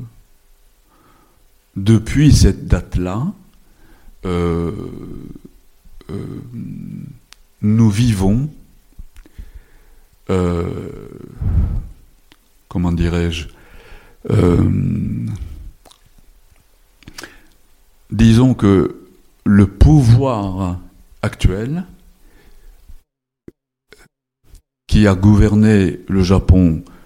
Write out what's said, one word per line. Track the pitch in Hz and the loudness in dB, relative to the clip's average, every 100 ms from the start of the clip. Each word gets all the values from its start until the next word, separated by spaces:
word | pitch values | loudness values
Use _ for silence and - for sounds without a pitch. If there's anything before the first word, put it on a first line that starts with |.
| 117 _ _ _ _ _ _ _ _ _ _ _ _ _ _ _ _ - | -18 _ _ _ _ _ _ _ _ _ _ _ _ _ _ _ _ -8
depuis | 98 110 110 127 151 | -2 -2 0 0 4
cette | - - - 87 | 6 4 2 -2
date-là, | 90 - - 90 101 165 - _ _ _ _ _ _ - - | -4 -2 -6 -4 -6 -6 -8 _ _ _ _ _ _ -20 -14
euh, | 92 87 85 85 85 - 90 - - - - - - _ _ _ - - - | -6 -2 -2 -2 -4 -8 -12 -14 -16 -16 -16 -20 -20 _ _ _ -20 -20 -16
euh, | - - - 117 120 - - - - - - _ - _ _ | -14 -12 -14 -16 -14 -14 -14 -14 -14 -16 -20 _ -20 _ _
nous | 107 110 113 | 0 2 2
vivons, | 101 123 101 95 110 151 - - _ _ - - - - - - - - - _ - _ _ - | 2 0 0 0 0 -2 -8 -20 _ _ -20 -20 -20 -20 -20 -20 -20 -20 -20 _ -20 _ _ -6
euh, | 95 90 85 87 87 - - - - - - - - - - - - _ _ _ _ _ _ - | -2 -2 -2 -4 -8 -12 -14 -18 -20 -18 -8 -2 0 0 -2 -8 -16 _ _ _ _ _ _ -10
comment | 95 87 | -4 -2
dirais-je, | 85 85 85 85 80 69 - - - - - - _ - | 0 -2 -2 -4 -4 -12 -18 -20 -20 -20 -20 -20 _ -4
euh, | 107 90 87 92 95 92 85 - - 58 - - - - - _ _ _ _ _ _ _ _ _ _ _ _ - - - - _ _ _ _ _ _ - | 0 2 2 0 0 -2 -4 -6 -6 -8 -10 -12 -16 -20 -20 _ _ _ _ _ _ _ _ _ _ _ _ -20 -20 -20 -20 _ _ _ _ _ _ -8
disons | 101 113 113 127 | 2 4 6 4
que | 120 101 95 - - - _ _ _ | 2 2 2 2 -4 -20 _ _ _
le | - 101 98 | 2 4 4
pouvoir | - 135 151 120 117 135 113 101 92 92 90 - _ _ _ | 6 6 6 6 4 2 -2 -4 -4 -6 -6 -12 _ _ _
actuel, | 107 - - 92 120 165 180 - _ _ - _ _ - - - - - _ _ _ _ _ - _ _ _ _ _ _ _ _ _ - _ _ - | -8 -2 -2 -2 -6 -8 -10 -18 _ _ -20 _ _ -20 -20 -20 -20 -20 _ _ _ _ _ -20 _ _ _ _ _ _ _ _ _ -20 _ _ -2
qui | 110 104 | 2 2
a | |
gouverné | 92 104 104 107 107 107 107 92 - - | 4 4 6 4 4 4 4 2 -2 -4
le | 95 | -2
Japon | 90 95 - 95 87 78 - - | 2 2 4 4 4 0 -6 -20